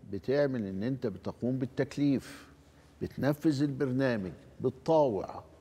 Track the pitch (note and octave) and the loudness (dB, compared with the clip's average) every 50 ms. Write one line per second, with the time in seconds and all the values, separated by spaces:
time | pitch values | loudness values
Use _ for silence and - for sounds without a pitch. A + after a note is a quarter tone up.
0 | - - G2+ G2 - - C3 C#3+ D3 C#3 C3 B2 G#2+ G2 F#2+ F#2+ G2+ B2 C#3 C3 | -12 -8 -10 -8 -2 0 2 2 2 2 2 -2 -2 -4 -4 -4 -2 -2 -2 -2
1 | - A#2 F#2 F2+ - G2 - - - A#2+ C3 C3 C3+ C3+ - - C#3 C3 - - | -4 -6 -6 -4 -8 -8 -6 -4 -2 -2 0 -2 -2 -4 -2 -2 -4 -2 0 0
2 | C#3+ C#3+ C3+ A#2+ - - - - - - - - - - - - - - - - | 2 2 2 2 0 -6 -16 -18 -18 -20 -20 -20 -20 -20 -20 -20 -20 -20 -10 -8
3 | - - - - B2 C3+ D3+ D3+ - E3 D3 C3 D3 D3 C3+ B2+ D3 C3 B2+ C3 | -8 -8 -4 0 0 0 0 2 2 2 2 4 0 0 0 -2 -2 0 2 2
4 | C3+ C3 A#2+ G#2+ F#2+ F2+ D#2 - - - - - - C3 B2+ - - - D#3+ D#3 | 2 2 2 0 -2 -6 -8 -10 -18 -20 -12 -2 -2 -2 -2 -2 0 4 4 6
5 | D3 C3+ G#2+ F#2 - - - - - - - - | 6 4 2 0 -4 -6 -10 -12 -14 -16 -20 -20